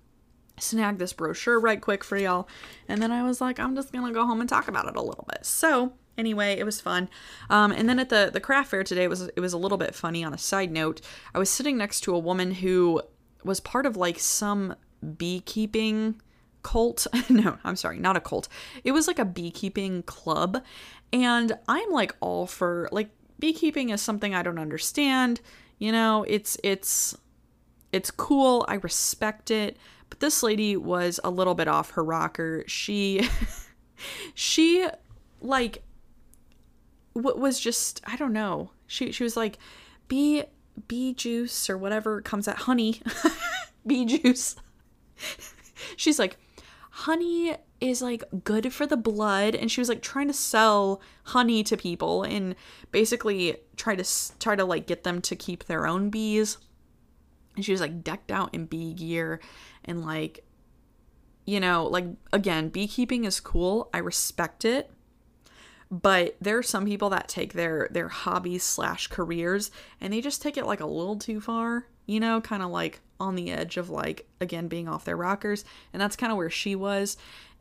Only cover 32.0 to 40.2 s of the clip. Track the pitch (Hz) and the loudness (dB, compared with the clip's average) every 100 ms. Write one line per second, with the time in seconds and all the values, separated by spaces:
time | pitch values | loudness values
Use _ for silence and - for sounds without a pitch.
32 | 160 165 160 - 165 160 - - - 208 | 0 0 -2 -2 -4 -4 -4 -6 -2 0
33 | 196 190 247 - - - - _ _ - | 2 2 2 2 -2 -6 -14 _ _ -16
34 | - - - - - - 330 349 370 - | -12 -12 -12 -6 0 4 6 6 2 -4
35 | - - - - 226 262 240 - - - | -16 -20 -20 -10 -2 0 0 -6 -16 -20
36 | - - - - - - - _ _ _ | -20 -20 -20 -20 -20 -20 -20 _ _ _
37 | _ 233 262 - 269 262 233 233 - - | _ -2 0 2 0 0 0 0 -2 -6
38 | - 240 285 214 208 151 180 - - - | -10 -4 -2 0 0 -4 -6 -14 -10 -6
39 | 247 - 240 233 214 - - - - - | -4 -2 -2 0 -2 -4 -16 -20 -20 -16
40 | - 262 | -2 2